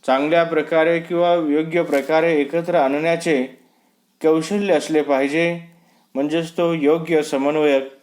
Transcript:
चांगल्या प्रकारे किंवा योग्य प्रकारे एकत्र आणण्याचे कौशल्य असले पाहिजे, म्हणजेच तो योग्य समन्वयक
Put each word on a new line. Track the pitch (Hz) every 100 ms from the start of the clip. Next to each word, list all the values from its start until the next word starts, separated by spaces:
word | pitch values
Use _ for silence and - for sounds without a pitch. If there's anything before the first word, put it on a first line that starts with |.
| -
चांगल्या | 131 147 170
प्रकारे | 165 160 147 165 160 170
किंवा | 165 175 175
योग्य | 175 156 147 160 170
प्रकारे | 160 143 135 160 170 156
एकत्र | 143 165 170 175
आणण्याचे | 135 143 165 170 170 143 127 - _ _ _ _ _ _
कौशल्य | 160 160 160 202 202
असले | 156 - 156
पाहिजे, | 143 135 139 151 170 170 - _ _ _ _ 131
म्हणजेच | 147 160 165 -
तो | 170
योग्य | 165 143 165 160 160
समन्वयक | 147 139 139 156 151 139 131 -